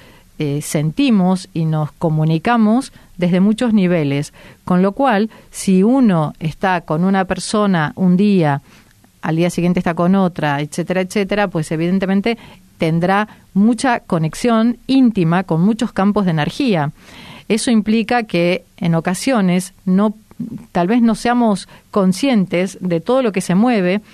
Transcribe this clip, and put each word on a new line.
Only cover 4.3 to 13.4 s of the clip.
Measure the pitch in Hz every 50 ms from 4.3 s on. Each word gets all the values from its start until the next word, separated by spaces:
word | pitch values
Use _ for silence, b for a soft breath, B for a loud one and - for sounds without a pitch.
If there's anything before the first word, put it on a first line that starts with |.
| B B B B B B B
Con | - 180 180
lo | 190 202
cual, | 196 - 277 262 214 196 226 214 B B B B
si | B - - 196 185 185
uno | 190 220 262 277 254 208 180 160 151 - - -
está | 170 160 - - - 190 180 170
con | 175 - 156 160 180
una | 190 196 190 185
persona | 185 185 185 - - - 214 208 196 185 165 151 147 -
un | - 185 180 180
día, | 180 208 208 196 185 160 147 139 147 b b b b b b b b _ _ _ _
al | - - 160
día | 165 175 175
siguiente | - - 170 180 175 180
está | 175 180 165
con | 170 175 180 190
otra, | 196 190 175 180 - 156 147 143 143
etcétera, | 151 147 - - 165 - 180 185
etcétera, | 185 185 - 214 196 190 202 208 202 185
pues | - 165 156 -
evidentemente | 165 156 165 175 190 190 196 185 190 202 190 233 226 B B B B B B B _ -
tendrá | 175 160 165 170 175 185 190 202 214 B B B